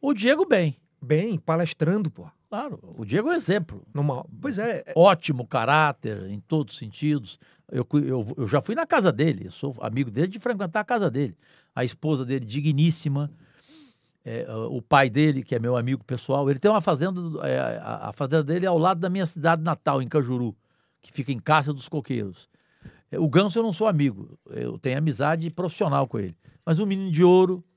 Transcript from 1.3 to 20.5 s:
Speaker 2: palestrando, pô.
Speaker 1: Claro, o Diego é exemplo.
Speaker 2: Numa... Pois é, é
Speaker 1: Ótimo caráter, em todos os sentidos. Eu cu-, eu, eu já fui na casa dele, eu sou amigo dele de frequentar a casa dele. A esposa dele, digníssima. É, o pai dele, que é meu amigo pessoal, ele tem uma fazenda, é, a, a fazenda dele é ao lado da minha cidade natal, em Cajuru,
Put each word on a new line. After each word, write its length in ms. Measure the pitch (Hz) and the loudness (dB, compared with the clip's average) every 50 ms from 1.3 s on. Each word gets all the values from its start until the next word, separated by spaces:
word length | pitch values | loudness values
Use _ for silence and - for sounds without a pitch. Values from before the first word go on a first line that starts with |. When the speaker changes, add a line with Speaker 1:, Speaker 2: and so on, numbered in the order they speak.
| 220 160 | -2 -4
Speaker 2:
palestrando, 720 | - - 160 165 175 156 - _ 156 151 185 214 208 160 | -2 0 0 0 0 -2 -2 _ 0 0 2 0 0 -4
pô. 180 | - - 90 160 _ _ _ _ | -6 -8 -20 -20 _ _ _ _
Speaker 1:
Claro, 280 | - 208 262 294 202 - - 92 - | -10 -8 -8 -8 -12 -14 -16 -20 -14
o 80 | - 113 | -14 -8
Diego 260 | 98 110 180 214 294 359 | -4 -2 -2 0 0 -2
é 40 | |
exemplo. 460 | 339 254 - 180 208 170 - - 98 - _ - | -2 0 0 -2 -2 -2 -4 -10 -18 -18 _ -6
Speaker 2:
Numa... 300 | 139 147 147 131 123 - - - 113 | -4 -2 -2 -2 -4 -8 -12 -18 -10
Pois 180 | - 277 254 185 | -8 -8 -6 -4
é, 240 | 214 240 220 147 - | -4 -4 -4 -6 -8
é 60 | - - | -4 4
Speaker 1:
Ótimo 520 | 160 170 202 190 165 - - 147 123 123 | 8 8 8 8 4 0 -4 -4 -4 -4
caráter, 840 | - - 131 113 117 143 156 156 147 143 _ _ 117 107 101 95 95 | -4 -2 -2 2 4 4 4 4 2 0 _ _ -8 -8 -8 -8 -10
em 80 | 101 101 | -10 -12
todos 340 | - _ - 156 147 101 - | -8 _ -2 -2 -2 -4 -8
os 40 | - | -14
sentidos. 600 | - 110 101 - 143 151 151 143 113 95 - _ _ _ _ _ _ _ - | -14 -14 -10 -4 -2 0 0 0 -2 -8 -18 _ _ _ _ _ _ _ -4
Eu 120 | 131 120 | -4 -4
cu-, 140 | - - 147 | 0 0 0
eu, 280 | 147 135 131 127 113 104 131 | 0 0 -2 -4 -4 -6 -6
eu 100 | - 131 | -6 -4
já 140 | 101 95 147 | 0 0 0
fui 140 | - - 226 | 0 0 -4
na 120 | 277 330 | -4 -2
casa 240 | 311 - 302 202 190 | 0 2 4 4 4
dele, 360 | 127 104 147 165 139 - - | 2 2 0 0 0 -2 -6
eu 40 | 92 | -14
sou 240 | - - - 139 131 113 | -12 -8 -8 -8 -8 -6
amigo 300 | 107 113 110 127 139 123 | -8 -6 -2 -2 -4 -4
dele 180 | 101 113 156 190 | -2 -2 -2 -2
de 100 | 190 226 | -2 -6
frequentar 420 | - 240 240 196 202 175 160 220 | -6 -6 -4 -4 -4 -4 -4 -4
a 40 | 214 | -2
casa 260 | - 247 233 202 160 | -2 -2 0 0 0
dele. 240 | 113 131 143 120 87 _ _ _ _ _ _ _ _ | 0 -2 -4 -4 -6 _ _ _ _ _ _ _ _
A 80 | - 127 | -4 -4
esposa 420 | 123 - - - 151 156 131 131 | -4 -4 -4 -2 -2 0 0 0
dele, 180 | 123 135 135 123 | -2 -4 -6 -6
digníssima. 880 | 110 107 143 143 156 151 135 156 170 160 - - 151 139 139 147 147 - - - _ _ _ _ _ 311 320 302 262 _ _ _ _ _ _ _ | -6 -6 -2 0 0 2 4 4 2 2 0 -2 -4 -2 -2 -4 -4 -8 -14 -20 _ _ _ _ _ -20 -20 -20 -20 _ _ _ _ _ _ _
É, 200 | - 113 117 120 - 113 110 113 117 | -12 -10 -8 -8 -8 -8 -8 -6 -6
o 120 | 139 127 110 | -6 -8 -2
pai 260 | _ - 139 139 131 | _ 6 6 6 6
dele, 340 | 107 135 151 156 143 131 123 | 4 2 2 4 2 0 -2
que 100 | - - | -2 -2
é 40 | 120 | -2
meu 180 | 113 120 123 | 0 0 0
amigo 260 | 123 117 123 135 131 - | 0 0 0 -2 -4 -4
pessoal, 480 | _ 131 120 - - 135 139 143 135 | _ -8 -8 -2 0 0 2 2 2
ele 80 | 139 135 | 0 4
tem 100 | - 202 | 4 4
uma 120 | 214 208 | 4 4
fazenda, 400 | 170 - 170 131 147 185 190 175 175 170 156 135 147 | 2 2 0 2 0 -2 -2 -4 -6 -6 -8 -6 -4
é, 140 | 139 131 131 131 120 113 113 | -2 -2 0 -2 -2 -4 -6
a, 280 | - 110 113 107 104 110 | -8 -8 -10 -8 -8 -10
a 40 | - | -6
fazenda 300 | - 143 131 139 160 151 | -4 -4 0 2 2 2
dele 240 | 135 160 180 175 | 2 0 0 0
é 20 | 190 | 2
ao 80 | 175 165 | 2 2
lado 200 | 156 180 190 170 | 4 2 2 2
da 100 | 165 185 | -2 -2
minha 160 | 180 196 190 | -2 -2 -2
cidade 380 | 165 - 170 143 165 165 165 156 | -4 -4 -2 2 2 2 2 2
natal, 400 | 170 156 - _ - 143 135 131 | -2 -2 -2 _ 0 0 0 -2
em 60 | 120 | 0
Cajuru, 480 | - 156 135 120 127 123 123 117 | 0 0 0 0 -2 -2 -2 -4